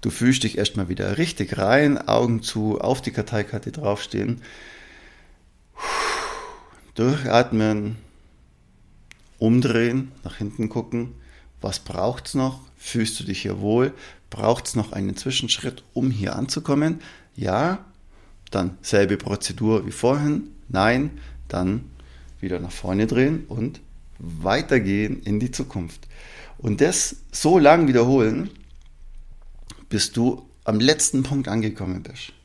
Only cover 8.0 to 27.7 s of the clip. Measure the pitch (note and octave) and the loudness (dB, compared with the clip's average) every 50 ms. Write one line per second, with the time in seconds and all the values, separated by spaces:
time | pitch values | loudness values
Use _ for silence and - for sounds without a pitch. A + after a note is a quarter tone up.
8 | - - _ - _ _ _ _ - _ _ _ _ _ _ _ - _ _ - | -14 -20 _ -20 _ _ _ _ -20 _ _ _ _ _ _ _ -20 _ _ -20
9 | - _ - _ - _ _ - A2+ A2+ A#2 B2 B2 B2+ A2+ A2+ A#2 A#2+ A#2+ C3 | -20 _ -20 _ -20 _ _ 0 4 6 6 6 4 4 4 4 2 4 2 0
10 | C3+ C3 - - - F#2 - - G#2+ G2+ - - A2+ G#2+ - A#2+ A2+ - - A#2 | -4 -4 -12 -14 -14 -14 -10 -8 -8 -8 -6 -6 -6 -4 -4 -6 -6 -4 -4 -6
11 | A#2 B2 - - - - - - - - _ - - - F#2 - - - - F2 | -6 -6 -10 -18 -20 -20 -20 -20 -20 -20 _ -8 -6 -6 -6 -6 -8 -8 -4 -2
12 | F#2 A2+ B2+ C3 - - - C#3 C3 C3 C3 C3 - - - _ - - - A#2 | -2 -2 -2 -4 -10 -6 -2 -2 -2 -2 -4 -6 -16 -20 -20 _ -14 -6 -2 -2
13 | A2 A2 - - - - F#2+ - - G2+ F#2+ F#2+ G2+ G#2 A2 A#2+ B2+ D3 - - | -2 -2 -4 -6 -8 -8 -8 -6 -6 -6 -6 -2 0 2 4 4 2 2 -2 -8
14 | - - - - _ - - - G#2 G#2+ B2 B2+ - - - A#2 A2 - - G2+ | -20 -20 -20 -20 _ -16 -10 -2 2 2 2 2 0 -4 -4 -4 -4 -4 -4 -4
15 | G2 G2 F#2+ - - C3 B2+ - - A2+ - - - C3+ A#2+ - - _ _ - | -4 -4 -4 -4 -6 -4 -4 -2 0 -2 -2 -2 -2 -8 -10 -10 -20 _ _ 0
16 | A#2+ C3 B2 G#2 G2 - - - A2+ - - D#3 D#3 - C#3 C#3+ D3+ D#3+ E3 D#3+ | 0 0 0 0 -2 -4 -2 -4 -4 -4 -4 -6 -2 0 2 2 2 0 0 -4
17 | - - - - - _ _ - A#2 F#2+ F#2 A2 C#3+ E3+ F#3 G3 - - _ - | -8 -18 -20 -20 -20 _ _ -6 -2 0 0 2 2 0 -2 -4 -8 -16 _ -20
18 | - - - - - - - - - - - G2 F2+ F#2 - - - - - G2+ | -20 -20 -20 -20 -20 -20 -20 -20 -20 -6 -4 -2 -2 -2 -4 -8 -6 2 4 4
19 | G2+ F#2+ G2+ - - - G2+ G2 - - F#2 F2+ G#2 G#2+ A2 G#2 E2+ - - - | 4 4 2 -2 -2 -4 -4 -4 -4 -8 -6 -2 2 2 2 2 0 -2 -8 0
20 | - B2 C3+ D3 D3 D3 D3+ - - - - - - - - F#2+ G2 A2 A#2+ B2+ | 2 2 2 2 2 0 0 -2 -4 -8 -16 -20 -12 -4 0 2 4 4 4 2
21 | C#3+ D3+ - - - - - - - - - F#2 F#2 F#2 G#2 B2 B2+ - - - | 0 -2 -6 -10 -16 -16 -16 -16 -12 -6 -4 -2 0 0 -2 -2 -6 -10 -18 -20
22 | - - - - - - - - - F#2+ F2+ E2+ E2 F2 - - - F#2 F#2+ G2+ | -20 -20 -20 -20 -20 -20 -14 -10 -6 -6 -4 -4 -6 -8 -10 -10 -6 -2 0 0
23 | A2 A2+ C3 B2 C3 D3 D#3+ D#3+ - - - B2 A2 C#3 D#3+ - - - - - | 2 2 4 2 2 2 2 -2 -6 -8 -6 -6 -6 -6 -6 -10 -20 -20 -20 -20
24 | - - - - F2+ F2 E2 D#2 E2+ F#2+ G#2 C#3 - - C#3 B2+ G2+ F#2+ G2 G2+ | -20 -20 -18 -14 -12 -12 -10 -4 0 0 0 0 2 2 2 2 4 2 0 0
25 | G#2+ G#2+ C3 - - G#2+ G#2 G#2 A#2+ B2 - - C3 - - G#2 E2+ E2 - - | 0 -2 -4 -6 -4 -2 -2 -2 -2 -4 -4 -6 -8 -6 -6 -8 -8 -8 -12 -16
26 | - - - - - - - - - - - - - A2+ G#2 - C#3 E3+ F#3 - | -20 -20 -20 -20 -20 -20 -18 -20 -20 -18 -18 -6 -4 -2 2 4 4 4 4 0
27 | - - - - - - - - - D3+ F3+ F#3 D3 C#3+ | -2 -4 -6 -12 -16 -10 -8 0 4 6 6 8 10 10